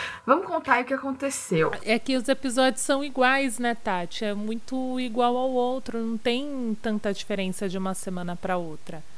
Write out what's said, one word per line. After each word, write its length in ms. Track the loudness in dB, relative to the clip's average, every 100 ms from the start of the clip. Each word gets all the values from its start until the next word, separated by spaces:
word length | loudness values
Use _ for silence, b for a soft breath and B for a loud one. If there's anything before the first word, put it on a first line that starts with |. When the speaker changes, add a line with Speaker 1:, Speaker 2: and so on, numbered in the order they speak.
| B B
Speaker 1:
Vamos 220 | 4 4 4
contar 280 | -4 2
aí 100 | 2
o 20 | 2
que 80 |
aconteceu. 760 | -2 -4 -4 -4 -4 0 2 2 0
Speaker 2:
É 140 | 0 0
que 180 | 2 0
os 120 | 2
episódios 540 | 0 0 2 2 2
são 200 | 0 0
iguais, 560 | 0 4 4 6 2 0
né, 160 | 0
Tati? 500 | 0 0 0 -2 -2
É 80 | -2
muito 680 | -2 -2 -4 -4 -4 -2 -2
igual 360 | -2 2 4 4
ao 140 | 2
outro, 480 | 2 2 0 -2 -2
não 180 | -2 0
tem 640 | 0 0 0 -2 -2 -2
tanta 320 | 0 0 0
diferença 560 | -2 -2 -2 -2 -2 -2
de 80 | -2
uma 160 | -2
semana 420 | -2 -4 -4 -4 -4
pra 200 | -2 -2
outra. 460 | -2 -6 -6 -8 -8